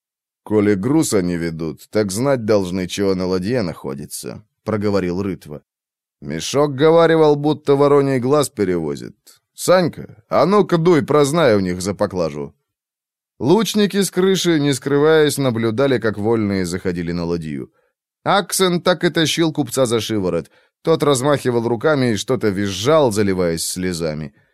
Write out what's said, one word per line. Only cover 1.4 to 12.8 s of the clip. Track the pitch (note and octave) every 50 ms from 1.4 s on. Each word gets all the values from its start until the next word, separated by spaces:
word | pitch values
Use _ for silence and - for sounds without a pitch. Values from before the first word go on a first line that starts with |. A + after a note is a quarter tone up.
| E2 E2+ E2 D#2+ E2 D#2 D2 - - _
так | - G#2+ A2 G2
знать | F#2 G#2+ C3 C#3+ C#3 B2+ A2
должны, | G#2 A2 G2+ F#2+ F2+ F2+ F#2+ F2+
чего | F2 - G2 G2+ G2 F#2+
на | F2+ F#2
ладье | F2+ F#2 F#2 F2+ G#2 B2+ B2 G2+
находится», — | E2 C#2+ - - C#2+ C#2 C#2+ D2+ C#2+ - - - B1 A1+ - - _ _ _ -
проговорил | A2 G#2 G#2+ G2+ G#2 G2+ G2 F2+ F2+ F2 F#2
Рытва. | G2 G2+ F2 C#2 - D2+ D2+ C#2+ _ _ _ _ _ _ _ _ _ _ _ -
«Мешок | D2 D2 D2 E2 D#2 - - C#3 D3 D3+ C3+
говаривал, | B2+ D#3 D#3 E3 E3+ E3+ D#3+ E3 D#3+ D#3 D3+ D3
будто | C#3+ C#3+ D3+ D3+ D3 - - C#3+
вороний | C#3 C#3+ C#3+ C#3+ C#3+ C#3 C#3 C3+ B2+
глаз | A#2 C3 D3 D3+ C#3 -
перевозит. | - - G2+ F2+ F2+ E2+ D#2+ D2 C#2+ B1+ A#1+ - - _ _ _ - _ _ _ _
Санька, | - - - F3 F#3+ F3 B2+ - - D2 - - _ _ -
а | - G#2+ C3+
ну-ка | E3+ G3+ G#3 F#3+ F#3+ F3
дуй, | E3+ D#3+ F3+ F3 C#3+ G#2+
прознай | - - D3 C#3+ C3+ D3 F3 D#3+ B2+ G#2+
у | G2+
них | F#2+ F2+ F2 F#2
за | F2+ G2+ F#2+
поклажу». | - G#2 F#2+ G2 F2+ E2+ D#2 C#2+ D2 C#2+ D#2 _ _ _ _ _ _